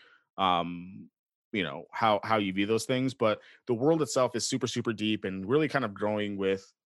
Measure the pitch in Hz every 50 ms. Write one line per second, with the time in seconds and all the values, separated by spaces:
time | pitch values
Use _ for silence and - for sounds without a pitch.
0 | - - - _ _ _ _ - 95 92 90 85 85 85 87 87 87 92 98 107
1 | - - _ _ _ _ _ _ _ _ - 104 87 76 69 85 - - - -
2 | 117 110 104 101 - 107 113 110 104 95 92 98 101 101 113 110 - - 131 127
3 | 131 131 123 - 117 107 104 - - - - _ _ - 123 110 131 156 165 160
4 | 147 - - 135 127 117 - 113 - - 135 131 - 117 - 123 113 117 113 98
5 | 110 110 107 98 - 98 92 95 95 98 127 151 160 - - 139 123 107 101 95
6 | 104 104 107 104 104 101 101 98 95 95 98 95 - - _ _ _